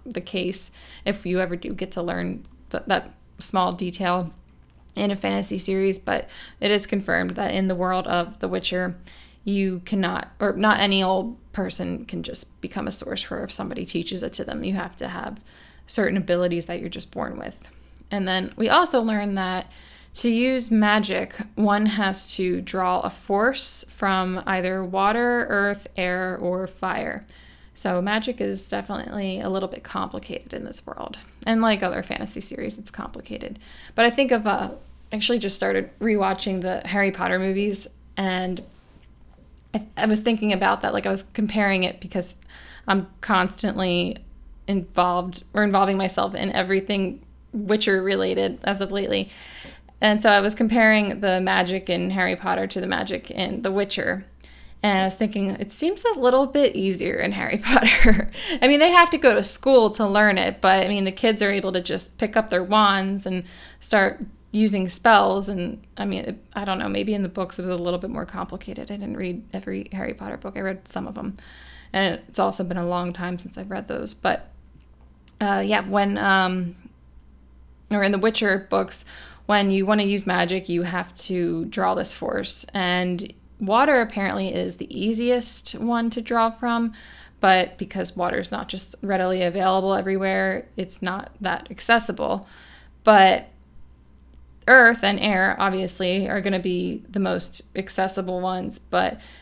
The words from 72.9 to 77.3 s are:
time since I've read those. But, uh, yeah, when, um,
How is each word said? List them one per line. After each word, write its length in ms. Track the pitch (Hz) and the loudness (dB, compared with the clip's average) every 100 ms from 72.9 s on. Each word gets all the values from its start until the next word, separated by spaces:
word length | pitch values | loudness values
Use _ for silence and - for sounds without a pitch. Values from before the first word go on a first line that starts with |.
| 175 175 | -2 -4
time 240 | 180 180 180 | -6 -6 -8
since 200 | - - | -10 -14
I've 140 | 190 | -10
read 160 | 202 214 | -10 -8
those. 260 | - 208 | -8 -8
But, 360 | - 214 - - - - - - - - - - - | -4 -2 -2 -4 -20 -20 -20 -20 -20 -20 -20 -16 -4
uh, 220 | 208 196 196 | 0 0 2
yeah, 220 | 208 190 | 0 0
when, 300 | 202 202 202 | 0 2 2
um, 580 | 196 190 185 185 175 180 - - - - - | 2 4 4 0 -4 -8 -20 -20 -20 -20 -20